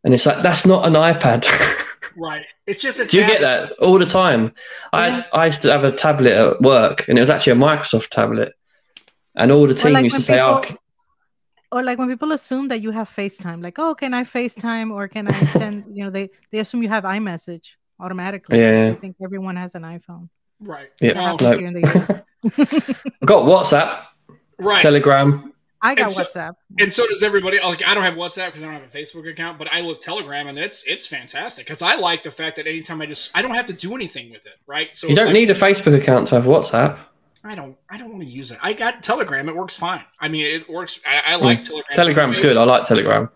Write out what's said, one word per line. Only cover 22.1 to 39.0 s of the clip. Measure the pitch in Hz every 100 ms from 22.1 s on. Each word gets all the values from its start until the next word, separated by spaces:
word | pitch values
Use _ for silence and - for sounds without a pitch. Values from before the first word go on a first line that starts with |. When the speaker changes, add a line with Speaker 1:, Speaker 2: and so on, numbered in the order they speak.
| 202 _ _
Speaker 1:
<laughs> | 220 - 285 302 - - 277 _
I've | -
got | 214 131
WhatsApp, | 185 - 147 - - - _ _ _ _ -
Speaker 2:
Right. | 196 196
Speaker 1:
Telegram. | 160 143 143 139 143 143 147 _ _ _
Speaker 3:
I | 226 277
got |
Speaker 2:
And | 220
so, | 190
Speaker 3:
WhatsApp. | 180 175 160 180 _ -
Speaker 2:
and | 202
so | - 233
does | 202
everybody. | 214 196 185 196
Like, | 180 170
I | 180
don't | 202
have | 185
WhatsApp | 165 175 185 180
'cause | 156
I | 156
don't |
have | 151
a | 135 143
Facebook | 151 170 160
account, | 160 170 160
but | 151
I | 165
love | 170 156
Telegram, | - 196 147 143 143
and | 139
it's, | 185 -
it's | 131 175 -
fantastic | 143 120 139 226 - 123
'cause | 156
I | 170 -
like | 180 165
the | 156
fact | - 160 156
that | 151
anytime | 160 160 160
I | 151
just, | 147 -
I | 180
don't | 247
have | 233 233
to |
do | 185 180 254
anything | 190 131 120
with | 110 -
it, | _ -
right? | 147 160 -
So | 160
Speaker 1:
You |
Speaker 2:
if | 151
Speaker 1:
don't | 226
Speaker 2:
I |
Speaker 1:
need | 202 233
a |
Facebook | 190 202 196 165 143
account | 143 127 -
to | 120
have |
WhatsApp. | 127 156 - 117 127 - - _ _ _
Speaker 2:
I | 208 202
don't, | 139 131 _
I | 208
don't | 233
wanna | 202 143
use | 127 123
it. | 117
I | 185
got | 214 226 240